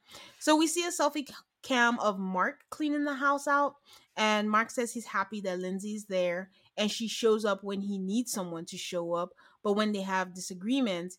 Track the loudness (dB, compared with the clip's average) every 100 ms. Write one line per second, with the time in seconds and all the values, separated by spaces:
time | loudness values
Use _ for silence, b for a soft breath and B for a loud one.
0 | B B B B 4 6 4 2 -2 0
1 | 0 0 -8 -12 -20 _ 0 4 4 4
2 | 0 0 0 0 0 -2 -10 -4 -2 0
3 | -2 0 2 2 2 2 2 -2 b b
4 | b 0 2 2 4 2 2 -2 -4 -4
5 | -4 -4 -2 -4 -4 -4 -4 -4 -4 -8
6 | -2 0 0 0 -6 b b b -2 -2
7 | -6 0 2 4 2 -2 -4 -4 -4 -2
8 | -2 -2 -2 -4 -6 -8 -8 -10 -6 -4
9 | -2 -2 -2 -8 b b 0 2 2 0
10 | 0 0 -2 -6 -10 -8 -2 2 2 0
11 | -6